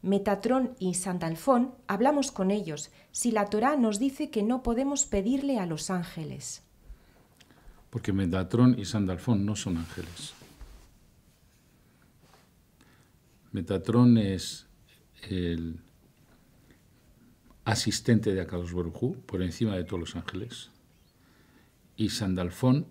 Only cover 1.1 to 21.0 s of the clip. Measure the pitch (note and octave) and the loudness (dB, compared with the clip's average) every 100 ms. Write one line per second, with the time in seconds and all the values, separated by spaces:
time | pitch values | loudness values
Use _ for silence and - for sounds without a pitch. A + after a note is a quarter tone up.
1.1 | F3+ E3 D#3+ - B3 B3+ - - G3 B3 | -4 -4 -4 4 4 4 -4 -4 2 4
2.1 | D4 C4+ - F#3+ G#3 E3+ D3 - - - | 2 0 0 0 0 -2 -8 -10 -18 -14
3.1 | - A#3+ G#3+ G#3 G#3+ B3 D4 A#3 G3+ C4+ | -4 0 0 0 2 2 4 2 2 -2
4.1 | C4+ D4+ A3 G#3 B3 B3 A#3 C4+ C#4 - | -2 -4 0 0 0 0 0 0 -2 0
5.1 | G3+ G3 C4+ C#4 B3+ F3+ D#3 - F#3 E3+ | 0 2 0 0 0 -2 -4 -2 -4 -4
6.1 | - D3+ C3+ - - _ _ - - _ | -8 -10 -10 -12 -14 _ _ -20 -20 _
7.1 | _ _ _ - - - - - A#2+ A#2 | _ _ _ -20 -20 -20 -20 -10 -8 -2
8.1 | G2 F#2+ F#2 F#2 A#2+ B2 B2 G2 A2+ F#2+ | 0 2 0 0 6 6 4 0 -2 0
9.1 | F2+ - G#2+ G2+ G#2 - E2+ E2 - E2+ | -2 0 0 0 -4 -2 -4 -4 -10 -12
10.1 | E2+ - - - - - - - - _ | -12 -16 -16 -20 -20 -20 -20 -20 -20 _
11.1 | _ _ _ _ _ _ _ _ _ _ | _ _ _ _ _ _ _ _ _ _
12.1 | _ _ - _ _ _ _ - _ _ | _ _ -20 _ _ _ _ -20 _ _
13.1 | _ _ _ _ G#2 E2+ G2 - A#2 B2 | _ _ _ _ -8 -2 -2 2 6 8
14.1 | A#2 G2+ F#2+ - - - _ _ - _ | 8 4 -2 -6 -12 -18 _ _ -20 _
15.1 | - - F#2+ F2 E2 E2 E2 - _ _ | -18 -8 -4 -2 -2 -6 -8 -14 _ _
16.1 | _ _ _ _ _ _ - _ _ _ | _ _ _ _ _ _ -20 _ _ _
17.1 | - - _ _ - - G#2 - - - | -20 -20 _ _ -10 0 0 0 -2 4
18.1 | A2+ G#2+ F#2+ E2+ F2 F2 F2 E2+ E2+ B2+ | 4 4 0 -2 -6 -4 -4 -4 -2 -4
19.1 | - - F#2+ F2+ D#2+ A2 F#2+ E2+ F#2 E2 | -4 -6 -2 -2 0 -2 0 -4 -6 -6
20.1 | F2 D#2+ F#2+ A2+ - - - _ _ | -8 -8 -10 -10 -14 -18 -20 _ _